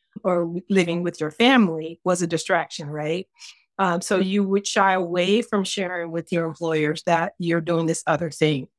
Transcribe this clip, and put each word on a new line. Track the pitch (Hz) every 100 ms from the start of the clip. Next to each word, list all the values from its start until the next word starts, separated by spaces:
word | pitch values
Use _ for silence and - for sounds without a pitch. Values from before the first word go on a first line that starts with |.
| _ -
or | 190 175 170 175 -
living | 190 170 170
with | 175 -
your | 156
family | - 240 262 185 160 160 165
was | 185 180
a | 170
distraction, | 165 - 175 156 - 147
right? | 151 151 175 - _ - - _ -
Um, | 190 175
so | - 190
you | 190 202
would | 196 196 202
shy | 214 196
away | 185 170 180 180 214
from | 233 202
sharing | 190 - 180 180 165
with | 165 165
your | 170 165
employers | 156 165 156 151 160
that | - 165 170 -
you're | 170 170
doing | 165 165 165
this | 160 -
other | 156 165
thing | - 156 139 131